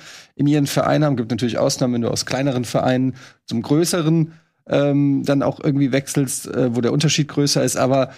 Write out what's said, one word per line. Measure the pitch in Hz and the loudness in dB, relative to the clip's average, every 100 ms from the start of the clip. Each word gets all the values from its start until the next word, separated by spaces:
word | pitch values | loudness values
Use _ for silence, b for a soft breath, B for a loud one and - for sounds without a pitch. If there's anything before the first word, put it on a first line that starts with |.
| B B B | B B B
in | - 143 | -2 2
ihren | 147 143 | 2 2
Vereinen | - 127 143 | 0 0 2
haben. | 151 131 | 2 0
Gibt | 113 | -2
natürlich | 120 123 - | -2 -2 0
Ausnahmen, | 131 - 127 | -2 0 -2
wenn | 120 | 0
du | 117 | -2
aus | - - | -4 -4
kleineren | 127 143 127 | -2 -2 -2
Vereinen | 117 - 127 127 131 127 B B - | -2 0 2 2 0 -4 B B -8
zum | 117 | -6
größeren | 107 147 175 185 156 165 160 B B B - | 0 0 2 0 2 2 0 B B B -2
ähm, | 139 143 143 143 139 | 0 2 2 2 2
dann | 127 139 | 0 0
auch | 131 135 | 0 -2
irgendwie | 156 139 139 | -2 0 2
wechselst, | 131 139 - 131 - - | 0 -2 -2 -2 -4 -6
äh, | - 131 120 | -2 0 0
wo | |
der | 117 | 0
Unterschied | 147 151 - 139 | 2 2 0 -2
größer | - 143 143 | -2 0 0
ist. | 131 - | 0 0
Aber | 127 135 127 | 2 2 0